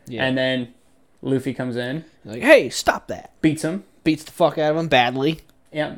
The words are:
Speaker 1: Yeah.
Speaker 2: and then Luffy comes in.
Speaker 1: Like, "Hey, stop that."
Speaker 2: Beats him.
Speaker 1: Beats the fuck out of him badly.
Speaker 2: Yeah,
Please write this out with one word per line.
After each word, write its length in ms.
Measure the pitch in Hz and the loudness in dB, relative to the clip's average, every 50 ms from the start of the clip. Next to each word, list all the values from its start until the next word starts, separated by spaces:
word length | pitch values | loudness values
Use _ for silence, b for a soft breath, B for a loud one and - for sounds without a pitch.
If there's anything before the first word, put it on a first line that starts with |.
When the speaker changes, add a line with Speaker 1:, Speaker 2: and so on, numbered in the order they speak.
| - 131 | -16 -10
Speaker 1:
Yeah. 160 | 123 110 131 | -4 -2 0
Speaker 2:
and 140 | 131 131 131 | 0 0 0
then 300 | 131 131 131 127 123 120 - _ _ _ _ _ _ _ _ _ | 0 0 0 -2 -4 -6 -12 _ _ _ _ _ _ _ _ _
Luffy 320 | - 131 135 131 131 139 120 | -4 -2 0 0 0 -2 -4
comes 240 | - 127 123 117 | -4 -4 -4 -4
in. 300 | 120 120 123 135 160 160 - _ _ - | -4 -4 -4 -6 -8 -8 -12 _ _ -16
Speaker 1:
Like, 160 | - 107 120 - | -14 -10 -2 4
"Hey, 280 | 277 311 247 151 117 | 6 6 6 6 2
stop 360 | - - - - 233 - - - | -4 -4 -2 -2 -2 -2 -2 -10
that." 240 | 95 87 - - _ _ - | -12 -12 -14 -18 _ _ 0
Speaker 2:
Beats 200 | 160 147 - - | 0 2 0 -2
him. 220 | 156 175 196 - _ _ _ - | -4 -4 -6 -8 _ _ _ -2
Speaker 1:
Beats 220 | 160 156 151 - | -2 -2 -2 -4
the 80 | - - | -8 -2
fuck 240 | - 170 151 - | 2 2 2 2
out 140 | 160 151 151 | 2 0 0
of 80 | 151 165 | 0 0
him 100 | 165 156 | 0 2
badly. 520 | 139 123 120 123 123 131 135 156 160 160 - _ _ _ _ _ - | 4 4 4 4 2 0 0 0 -2 -2 -8 _ _ _ _ _ -6
Speaker 2:
Yeah, 240 | 151 151 143 - | -6 -6 -6 -6